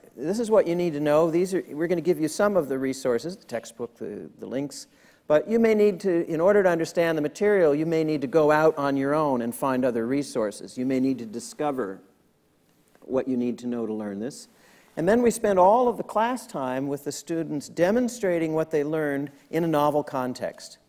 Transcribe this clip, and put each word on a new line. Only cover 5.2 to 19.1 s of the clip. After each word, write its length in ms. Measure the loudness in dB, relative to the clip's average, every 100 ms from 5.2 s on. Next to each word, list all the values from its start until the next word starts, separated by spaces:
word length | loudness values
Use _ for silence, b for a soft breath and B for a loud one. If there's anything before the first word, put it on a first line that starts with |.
| b
but 200 | 2 2
you 80 | 2
may 160 | 4
need 260 | 4 4 2
to, 260 | 0 0 0
in 80 | 2
order 220 | 4 6
to 80 | 4
understand 480 | 2 0 0 0 2
the 40 |
material, 520 | -2 0 2 4 4
you 100 | 4
may 200 | 0 0
need 180 | 0 -2
to 40 | 0
go 240 | 2 4
out 240 | 6 4 2
on 180 | 0 0
your 180 | 0
own 280 | 0 0 0
and 120 | -2
find 300 | -2 -2 0
other 220 | 0 0 -2
resources. 720 | -2 -2 -2 -4 -6 -12 -6
You 80 | -2
may 120 | 0
need 200 | 0 -2
to 80 | -6
discover 720 | -12 -10 -6 -4 -4 -6 -8 -16 _ _ _ _ _ _ _ _ _ -4
what 220 | -2 -2
you 80 | -2
need 220 | -2 -4
to 80 | -6
know 180 | -6
to 80 | -4
learn 260 | -6 -6 -8
this." 300 | -10 -12 -20 b b b b b
And 100 | 2
then 140 | 2
we 100 | 2
spend 280 | 0 2 4
all 300 | 6 6 2
of 100 | -2
the 40 |
class 440 | -4 -2 -2 -4 -8
time 420 | -6 -4 -4 -4
with 160 | -6
the 80 | -8
students 560 | -10 -6 -6 -4 -6 -6
demonstrating 840 | 0 2 2 0 -2 -2 0 0
what 160 | -2 0
they 120 | -2
learned 480 | 0 -2 -2